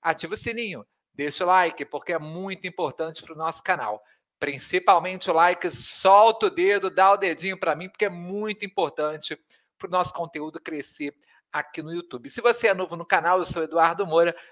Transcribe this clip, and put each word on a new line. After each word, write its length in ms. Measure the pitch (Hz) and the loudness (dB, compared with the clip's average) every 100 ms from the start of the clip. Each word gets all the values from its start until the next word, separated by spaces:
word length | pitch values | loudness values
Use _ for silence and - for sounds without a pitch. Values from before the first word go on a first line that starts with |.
ativa 320 | 165 160 165 | -4 -4 -6
o 40 | 208 | -8
sininho, 480 | 240 226 226 139 - _ _ | -8 -6 -8 -10 -16 _ _
deixa 300 | - 147 - | -8 -6 -2
o 40 | 180 | 4
like, 360 | 185 175 - | 4 4 -2
porque 300 | 143 143 - | -10 -10 -6
é 60 | 165 | -6
muito 460 | 151 165 196 190 185 | -6 -10 -10 -10 -10
importante 560 | 180 156 - 160 160 | -6 -6 -4 -8 -10
pro 140 | - 156 | -16 -8
nosso 260 | 160 160 | -6 -6
canal. 400 | - 170 113 107 _ _ _ - | -2 -2 -2 -8 _ _ _ -8
Principalmente 880 | 143 139 - 180 185 180 185 185 - | -8 -8 -4 -2 4 4 4 -6 0
o 40 | |
like, 360 | 160 175 185 175 | 4 4 2 -4
solta 760 | - - - 190 196 226 226 202 | -8 -14 0 6 8 8 6 0
o 40 | |
dedo, 400 | - 185 202 190 | 2 2 2 0
dá 220 | 185 190 | 4 6
o 60 | 202 | 6
dedinho 420 | 190 156 190 185 | 2 -2 -6 -4
pra 160 | 170 151 | -2 -4
mim, 140 | 185 | -6
porque 160 | - 202 | -4 -4
é 40 | |
muito 540 | 175 175 202 214 208 | -4 -10 -6 -6 -8
importante 760 | 202 - 156 - 151 151 - 151 _ _ _ _ | -8 -2 -2 -2 -4 -4 -10 -12 _ _ _ _
pro 120 | 185 | -4
nosso 240 | 180 170 | -2 -2
conteúdo 480 | - 165 156 156 160 | -4 -8 -8 -10 -10
crescer 520 | - 156 - - 143 - _ _ _ | -10 -10 -10 -10 -10 -10 _ _ _
aqui 300 | 151 - - | -8 -6 -10
no 120 | 156 | -10
YouTube. 360 | 170 170 123 120 | -10 -10 -14 -12
Se 100 | - | -2
você 300 | 233 233 220 | 0 2 2
é 40 | |
novo 220 | 185 180 165 | 2 -2 -6
no 100 | 170 | 0
canal, 320 | 185 165 185 | 0 2 0
eu 60 | |
sou 200 | 165 170 | 0 -4
Eduardo 440 | 160 165 165 170 185 | -2 2 2 2 0
Moura, 260 | 165 170 165 - | 2 2 0 -14